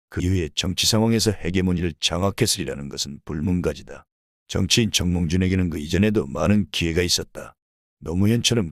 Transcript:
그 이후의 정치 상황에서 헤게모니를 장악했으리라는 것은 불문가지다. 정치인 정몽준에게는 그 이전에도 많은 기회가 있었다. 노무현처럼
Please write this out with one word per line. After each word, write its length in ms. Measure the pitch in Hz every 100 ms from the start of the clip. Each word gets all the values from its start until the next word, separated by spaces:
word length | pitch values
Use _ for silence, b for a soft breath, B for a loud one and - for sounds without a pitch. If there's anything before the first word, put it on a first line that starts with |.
| _
그 120 | -
이후의 300 | 90 95 78 -
정치 300 | - 87 -
상황에서 460 | 110 113 113 104
헤게모니를 640 | 98 - 92 92 87 87 76
장악했으리라는 880 | - 85 98 - 110 - 71 64 71
것은 320 | 71 - 71 -
불문가지다. 800 | 78 80 90 80 71 - 69 - _ _ _ -
정치인 440 | - 95 - 110
정몽준에게는 800 | - 85 90 85 90 92 92 90
그 100 | 80
이전에도 480 | 76 85 104 107 69
많은 400 | 67 85 104 92
기회가 300 | - 82 82
있었다. 540 | 90 - - - - - _ _ _ _
노무현처럼 720 | - 87 101 117 - 117 87